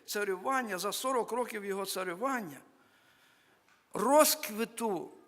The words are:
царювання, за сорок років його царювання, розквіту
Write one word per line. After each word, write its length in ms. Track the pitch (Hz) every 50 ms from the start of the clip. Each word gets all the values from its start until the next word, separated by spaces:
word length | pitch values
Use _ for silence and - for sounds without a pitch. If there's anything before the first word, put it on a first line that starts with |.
| -
царювання, 720 | - - 208 208 202 185 180 196 262 269 262 247 214 190 180
за 140 | 180 202
сорок 400 | - - - 262 269 240 208 -
років 320 | 220 254 240 - 226 208 196
його 220 | 202 190 196 196
царювання, 760 | 190 - 196 185 180 175 185 247 277 262 240 196 156 139 123 - - - _ _ _ _ _ _ _ _ _ - - _ _ _ _ _ _ _ _ _ _ _ _
розквіту 1200 | - - 202 254 285 311 294 - - - - - 214 208 233 - 233 - 233 220 190 156 - - - - -